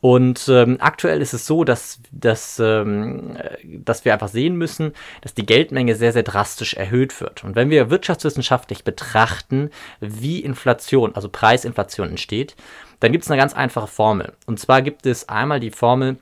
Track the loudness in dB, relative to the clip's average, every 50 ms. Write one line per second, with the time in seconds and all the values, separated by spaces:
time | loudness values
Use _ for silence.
0 | 6 6 6 6 6 4 2 0 2 4 6 6 6 6 4 2 0 0 0 0
1 | -2 0 0 0 -2 -4 -6 -10 -4 -2 0 2 2 2 0 -2 -2 -16 -18 -20
2 | -20 _ -18 0 0 0 0 0 -4 -14 -4 0 2 2 2 2 0 -2 -2 -4
3 | -4 -6 -8 -10 -12 -12 -14 -12 -12 -12 -14 -14 -18 -18 -18 -10 -4 -4 -4 0
4 | 2 0 0 0 -2 -4 -2 -2 -2 0 0 -2 -4 -6 -4 -4 -6 -6 -6 -10
5 | -20 -20 -20 -18 -18 -12 -8 -8 2 4 4 4 4 2 -2 0 0 0 2 2
6 | 2 2 2 2 0 0 0 -2 -2 -2 -4 -10 -8 -8 -6 -6 -6 0 2 0
7 | 0 0 -2 -10 -12 -12 -12 -12 -12 -4 0 0 2 4 4 4 4 4 2 0
8 | 0 -2 -4 -2 -2 -4 -4 -2 -2 0 -2 -2 -2 -8 -14 -8 _ -8 -8 -8
9 | -12 -2 2 2 2 2 0 -8 -6 _ -2 -2 -2 -4 -8 -16 -20 -20 -16 _
10 | -12 -12 -10 -8 -6 -6 -4 -4 -6 -8 -8 -2 0 0 0 0 0 2 2 2
11 | 2 2 -2 -6 -10 -10 -6 2 4 4 4 4 2 -4 -4 -4 -6 -6 -4 -6
12 | -6 -6 -6 -10 -8 -6 -6 -6 -6 -6 -10 -20 -20 -20 -20 -20 -20 -20 _ _
13 | 0 2 2 0 -2 0 2 2 2 2 2 -2 -4 -2 -2 -6 -8 -8 -2 0
14 | 2 2 2 0 -4 -8 -12 _ _ -8 -8 -8 2 4 4 4 4 0 -8 _
15 | _ -4 -2 -2 -6 -8 -4 -4 -2 -2 -2 -4 -4 -6 -4 0 2 2 4 2
16 | 2 -2 -4 -6